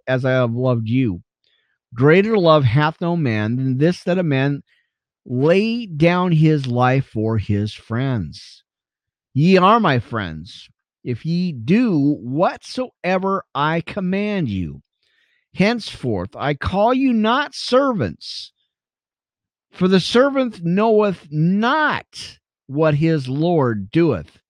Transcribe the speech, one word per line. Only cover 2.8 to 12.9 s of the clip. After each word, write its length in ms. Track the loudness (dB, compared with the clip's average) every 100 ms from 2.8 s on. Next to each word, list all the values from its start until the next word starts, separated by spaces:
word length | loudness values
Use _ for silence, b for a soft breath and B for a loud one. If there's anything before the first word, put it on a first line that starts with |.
| 0 -2
no 160 | -4 -2
man 400 | 0 0 -2 -2
than 200 | -2 0
this, 260 | 0 0
that 140 | -2 -2
a 60 |
man 400 | 0 0 0 -4 -10 _ _ _ _ _ -8
lay 600 | 0 2 2 0 -4 -8
down 460 | 0 2 2 2
his 340 | 4 4 2 0
life 400 | 0 2 0 -2
for 320 | -4 -2 -2
his 360 | -2 -2 -4
friends. 920 | -8 -8 -4 -2 -4 -6 -12 -20 -20 _ _ _ _ _ _ _
Ye 240 | 0 4 6
are 220 | 6 4
my 200 | 4 0
friends, 680 | -2 -6 -6 -8 -14 -20 -20 _ _ _
if 220 | -10 -8 -4
ye 260 | -4 -4
do 640 | -4 0 2 2 2 0 -2
whatsoever 1200 | -4 -2 -2 -2 -10 -8 -8